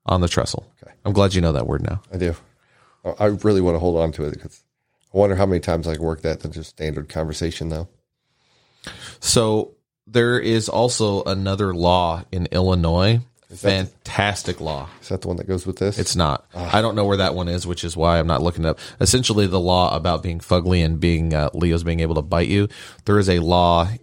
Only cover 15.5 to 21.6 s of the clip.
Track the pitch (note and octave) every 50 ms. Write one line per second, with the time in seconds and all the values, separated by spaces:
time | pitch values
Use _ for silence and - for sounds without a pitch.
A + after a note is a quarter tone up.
15.5 | F#2+ F2+ - F#2+ F#2 - F2+ G2 G2+ - F2+ - - F2 E2+ D2 C#2+ - - _
16.5 | - F2 F2 F2 - G#2 A2+ A2+ G#2 G#2+ G2+ G2+ G2 G2 F#2+ F2+ C#2+ F2+ F2+ E2+
17.5 | E2+ F#2 F#2 F2+ F2 - - E2+ D#2+ E2+ D#2+ E2+ E2+ E2+ D#2+ E2 D#2+ C2 D2+ F2
18.5 | F2 - E2 D#2+ D#2 - - - - - - - - B2+ B2+ - A2+ G#2 G#2 F#2+
19.5 | F2+ F#2+ F2 F2+ F2+ F2+ F2+ - - D2 D#2 F2+ F2 D#2+ D#2+ F#2 E2 E2 - -
20.5 | F2+ F2+ E2+ F2+ F#2 F2+ E2+ D#2+ E2 D#2 D#2 F2 E2+ D#2+ E2 E2 D#2 D2+ D2+ C#2+
21.5 | - -